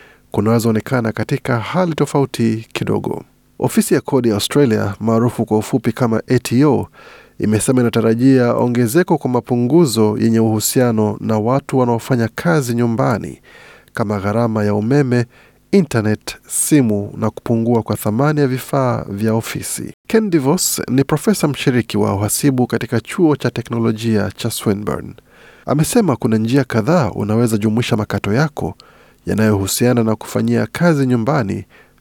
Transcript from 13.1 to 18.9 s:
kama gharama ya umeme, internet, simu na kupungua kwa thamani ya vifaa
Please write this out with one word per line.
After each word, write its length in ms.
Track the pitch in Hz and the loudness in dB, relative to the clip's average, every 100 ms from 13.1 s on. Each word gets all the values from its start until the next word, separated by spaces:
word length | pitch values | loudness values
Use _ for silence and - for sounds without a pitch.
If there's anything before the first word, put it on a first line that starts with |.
| 104 85 - - - - - _ | -2 -4 -14 -20 -20 -20 -20 _
kama 280 | - 107 104 | -6 -4 -2
gharama 440 | 98 110 117 110 | -2 0 0 0
ya 100 | 104 | 0
umeme, 520 | 104 110 143 135 123 120 - - _ - | 0 2 0 2 0 -2 -8 -20 _ -2
internet, 640 | 202 175 117 107 107 - - - | 0 2 0 0 -2 -6 -16 -10
simu 680 | - - 151 120 104 101 101 | -6 2 2 4 0 -4 -4
na 140 | 110 | -4
kupungua 520 | - - 117 117 120 | -4 -2 0 2 0
kwa 140 | 104 104 | 0 -4
thamani 440 | 110 107 147 151 | -2 0 0 2
ya 60 | 139 | 0
vifaa 580 | 127 - - 127 | -2 -4 -2 0